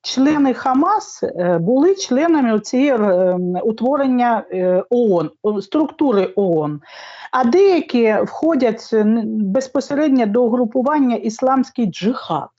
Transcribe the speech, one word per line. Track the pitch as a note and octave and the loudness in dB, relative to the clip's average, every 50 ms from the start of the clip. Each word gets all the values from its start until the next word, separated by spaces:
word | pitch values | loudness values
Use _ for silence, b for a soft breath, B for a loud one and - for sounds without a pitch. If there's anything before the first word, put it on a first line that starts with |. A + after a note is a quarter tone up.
члени | - - - B3+ C4+ D4 D#4 D4 C#4 C4+ A#3 | -10 -6 -2 0 2 2 2 2 2 0 0
Хамас, | - - C4 C4 C4+ D#4+ F#4+ G#4+ G#4 G4 - - - | -2 -2 -2 0 2 2 2 0 -2 -4 -8 -10 -6
е, | - - - E3+ F3+ F3 F3+ E3+ | -6 -6 -4 -2 0 0 0 0
були | E3+ F#3+ B3 C4+ D4 F#4 G4 | 2 0 2 2 4 2 2
членами | F#4+ - - B3 C4 D#4+ E4+ E4 D4 B3+ A#3 | 0 -2 -2 0 0 2 2 2 2 2 0
оцієї, | A3 G#3 G#3 - - B3 C#4 D4 | 0 -2 -2 -2 -2 0 2 2
е, | C4 A3 G#3 G3+ F3+ F3+ F#3 F3+ F3+ F3+ F3+ F3+ F3+ F3+ | 2 2 2 2 2 2 2 0 0 -2 -2 -4 -4 -2
утворення, | - A#3 A3 A3 A3+ B3+ C#4+ C#4 C#4 C4 B3+ B3 A#3+ A#3+ A3+ G#3 - - | -2 -4 -4 -2 -2 -2 0 0 0 0 0 0 0 0 0 -2 -4 -6
е, | F#3 F#3 F#3 F3+ F3+ F#3 - _ | -6 -2 0 0 0 0 0 _
оон, | B3 A#3+ A#3+ G#3+ F#3 E3+ D#3+ D#3 _ _ | 0 2 2 2 2 0 0 -4 _ _
о, | - G#3+ G#3 G3 | -4 -4 -4 -4
структури | G3+ - - D4+ D#4 D4 - - D#4 C4+ A3 G3 F#3 F#3 - | -6 -2 -2 -2 -2 -2 -2 -2 0 2 2 2 0 0 -2
оон. | G#3 G3+ F3+ E3+ D#3 D3+ D3+ D3+ C#3+ B B B B B B B B B B | -2 0 0 0 0 -2 -2 -6 -8 B B B B B B B B B B
А | - C4 C4 | -2 0 0
деякі | A#3+ A#3+ F4+ G4+ G4 F#4 D#4+ - - - A#3+ A3+ A3 G#3+ - | 2 4 4 4 4 4 2 0 0 0 2 2 2 2 0
входять, | G#3 G#3 - - - D#4+ E4 C4 B3+ A3+ A3 A3+ - - | -2 -4 -4 -2 0 0 2 2 0 0 -2 -4 -6 -2
е, | A3+ A3 | 0 2
н-, | G#3+ G#3+ A3+ A#3 G#3+ | 2 2 2 0 -2
безпосередньо | A3 A3 A3 G#3 F#3+ F#3+ C4 C4 C4 _ C#4+ B3 - C#4+ C#4 D#4 D4+ C4+ B3+ A#3 | -4 -4 -2 -2 0 -2 -2 -4 -2 _ -4 -4 -2 -2 0 2 2 2 2 2
до | G#3 G3+ B3 B3 | 2 2 2 2
угрупування | A3+ A#3 B3 B3 A3 - C4 A#3+ C#4 D4+ D4+ C4+ B3 A#3 | 2 2 0 -2 0 0 -2 0 0 0 2 2 0 0
«Ісламський | - - A3+ G#3+ - C4 B3+ C4+ C4+ B3+ - _ - A#3 | -2 -4 -6 -4 -2 0 0 2 0 0 -2 _ -4 -4
джихад». | F#3+ D#3 - F3 G#3+ C4 - - - E3+ C#3+ - - _ | -2 -4 -2 -4 -4 -4 -4 -6 -6 -6 -6 -6 -10 _